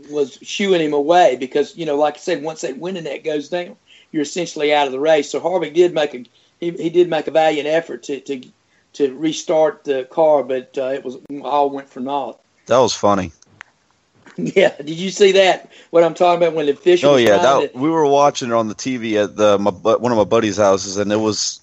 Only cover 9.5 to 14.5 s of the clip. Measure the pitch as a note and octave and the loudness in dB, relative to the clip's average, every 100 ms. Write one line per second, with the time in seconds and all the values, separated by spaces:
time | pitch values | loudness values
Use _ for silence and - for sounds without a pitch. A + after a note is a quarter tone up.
9.5 | D#3+ D#3 D3+ C#3+ C3+ B2+ - D#3 D3+ B2 | 0 0 -2 -6 -4 -4 0 4 4 0
10.5 | C3 B2 - B2+ C3+ B2+ B2 - C#3+ B2+ | -6 -6 -6 -6 -6 -8 -14 -14 -12 -4
11.5 | C#3+ C#3 C#3 C3+ C#3 B2+ C#3+ B2 - _ | 0 0 -2 -14 -12 -6 -6 -8 -14 _
12.5 | _ - A#2+ A#2 - G#2 G2+ F2+ _ _ | _ 0 2 2 2 0 0 -2 _ _
13.5 | _ - _ _ _ _ _ - - E3 | _ -20 _ _ _ _ _ -20 -8 -2